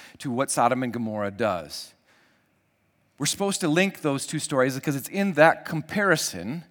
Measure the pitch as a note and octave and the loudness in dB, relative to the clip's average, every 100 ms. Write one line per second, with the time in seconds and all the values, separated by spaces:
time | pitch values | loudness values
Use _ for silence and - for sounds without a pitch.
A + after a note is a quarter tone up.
0 | - - C#3+ A#2+ C3+ - A#2+ B2+ B2 A#2+ | -20 -12 -6 -2 0 4 4 4 -2 -2
1 | A2 G#2+ G2+ G2 A2 F2 C#2+ - - _ | -4 -4 -4 0 0 0 -4 -12 -14 _
2 | _ _ _ _ _ _ _ _ _ _ | _ _ _ _ _ _ _ _ _ _
3 | _ - D3 - G3 G3 E3 D#3 F#3+ - | _ -6 -4 0 -2 0 2 4 2 0
4 | D3+ C#3 - D#3 - C3+ B2+ C3 D#3+ C#3 | -2 -2 -4 -6 -2 2 2 2 -2 -2
5 | - G3 G3+ D3 D#3 - - D#3+ - G#3 | -2 -2 0 6 6 4 -2 -6 -4 -2
6 | G3+ D#3 - F2+ F#2+ E3+ - | 2 2 0 -6 -8 -8 -10